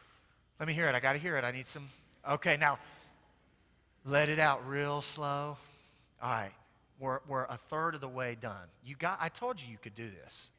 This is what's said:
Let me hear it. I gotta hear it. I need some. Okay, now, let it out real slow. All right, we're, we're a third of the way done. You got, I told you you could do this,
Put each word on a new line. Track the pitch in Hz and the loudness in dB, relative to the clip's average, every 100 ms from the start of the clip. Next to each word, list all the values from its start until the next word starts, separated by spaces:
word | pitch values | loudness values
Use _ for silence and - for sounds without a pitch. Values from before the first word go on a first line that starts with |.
| - - _ _ _ - | -20 -20 _ _ _ -8
Let | 156 | -4
me | |
hear | 160 160 | 2 4
it. | 123 | 4
I | |
gotta | 135 143 | 4 2
hear | 175 147 | 0 0
it. | 123 | 0
I | |
need | 127 127 | -2 -8
some. | 151 139 - - - 139 | -10 -12 -16 -20 -10 -2
Okay, | 147 175 147 | 2 4 6
now, | 151 135 - - - - _ _ _ _ _ _ _ _ 135 | 6 4 -2 -20 -20 -20 _ _ _ _ _ _ _ _ 2
let | 143 151 | 6 6
it | 156 | 6
out | 151 135 127 | 6 4 0
real | 139 143 147 | -2 0 0
slow. | 139 156 147 143 147 143 - - - - _ _ | -4 -4 -2 -2 -4 -8 -16 -20 -20 -20 _ _
All | 120 | -2
right, | 113 98 - - _ _ - | -2 -2 -10 -20 _ _ -8
we're, | 135 131 147 | -4 -4 -2
we're | 131 127 | -2 -2
a | 120 | -6
third | - 156 165 156 | -6 -2 -2 -2
of | |
the | 135 | -6
way | 127 127 117 | -4 -4 -4
done. | 117 98 87 - | -6 -8 -12 -18
You | 123 139 | -16 -4
got, | 165 190 | -2 0
I | 160 | -4
told | - 247 208 | -2 -4 -4
you | 123 | -8
you | 110 | -12
could | 113 104 | -12 -10
do | 113 | -10
this, | 90 65 - - | -12 -14 -14 -14